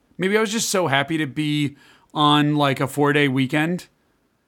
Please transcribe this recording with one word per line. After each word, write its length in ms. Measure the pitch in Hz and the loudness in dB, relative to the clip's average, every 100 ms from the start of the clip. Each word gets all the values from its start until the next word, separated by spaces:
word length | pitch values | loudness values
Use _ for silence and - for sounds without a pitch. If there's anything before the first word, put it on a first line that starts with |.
| _ - | _ -6
Maybe 180 | 185 208 | -2 0
I 40 | |
was 120 | 220 | -2
just 160 | 220 - | -4 -4
so 160 | 190 160 | -2 0
happy 300 | 139 139 160 | 0 0 -4
to 80 | 151 | -4
be 500 | 123 151 147 143 - - _ _ | -4 -4 -2 -4 -6 -20 _ _
on, 420 | 151 147 147 147 147 | 2 4 6 4 2
like, 220 | 139 131 | 0 0
a 60 | 135 | -4
four-day 420 | - 143 147 143 | 0 0 2 2
weekend. 600 | 131 131 151 156 180 - _ _ _ _ _ | 0 -2 -2 -2 -6 -10 _ _ _ _ _